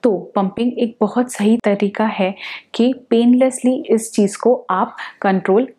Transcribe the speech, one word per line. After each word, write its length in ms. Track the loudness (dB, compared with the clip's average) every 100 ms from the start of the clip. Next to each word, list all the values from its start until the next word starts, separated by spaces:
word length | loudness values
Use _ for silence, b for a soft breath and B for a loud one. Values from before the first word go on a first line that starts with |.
तो 280 | 0 -2 -4 -4
pumping 440 | -4 -2 -4 -2
एक 180 | -4 -2
बहुत 320 | -2 0 -4
सही 240 | -2 0 2
तरीका 420 | 2 0 -2 0 -4
है 300 | 0 -4 -4 B B B
कि 200 | 0 0 0 _
painlessly 720 | 2 4 4 4 2 -2 -2 0
इस 240 | -2 0
चीज़ 240 | 0 0 2
को 280 | 0 0 0
आप 260 | -2 -2 -6 B B
control 460 | -2 0 2 2 0